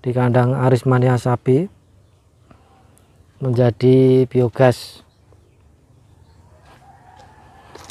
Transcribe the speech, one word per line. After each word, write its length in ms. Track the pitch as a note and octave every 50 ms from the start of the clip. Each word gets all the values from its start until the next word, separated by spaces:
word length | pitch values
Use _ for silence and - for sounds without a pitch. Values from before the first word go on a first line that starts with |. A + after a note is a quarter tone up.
di 100 | - C3 A#2+
kandang 400 | B2+ B2 B2 A#2 B2+ B2 B2 C3+
Aris 320 | C3+ B2+ B2+ B2+ A#2+ - C3
Mania 320 | B2+ B2 B2 C3 B2+ A#2+
Sapi 480 | - B2+ A#2+ A#2 - C3+ B2+ C#3+ F3+ G3+ _ _ _ _ _ _ _ _ _ _ _ _ _ _ _ _ _ _ _ _ _ _ _ _ _ _ _ _ _ _ _ _ _ -
menjadi 840 | C#3 C3 A#2+ A#2 B2+ A#2+ A2+ - B2 B2+ C3 C3 C3 C3 B2+ C3 C3 B2
biogas. 720 | - B2+ B2 A2+ - - C3+ B2+ A2+ - - - - - _ _ _ _ _ _ _ _ _ _ _ _ _ _ _ _ _ _ _ _ _ _ _ _ _ _ _ _ _ _ _ _ _ - - _ _ - - _ _ - - - - - - - - - - - - - - - - -